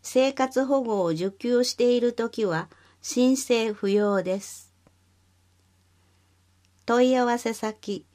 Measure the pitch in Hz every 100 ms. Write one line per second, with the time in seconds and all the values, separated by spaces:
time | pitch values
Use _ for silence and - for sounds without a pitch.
0 | - 254 262 269 262 262 269 277 233 208
1 | 170 160 185 196 240 247 247 - 240 247
2 | 240 240 233 233 208 165 190 _ _ _
3 | - - 254 262 - 240 226 208 202 202
4 | 208 196 180 196 - - - _ _ _
5 | _ _ _ _ _ _ _ _ _ _
6 | _ _ _ _ _ _ _ _ - 240
7 | 254 254 240 240 226 220 220 214 - 190
8 | -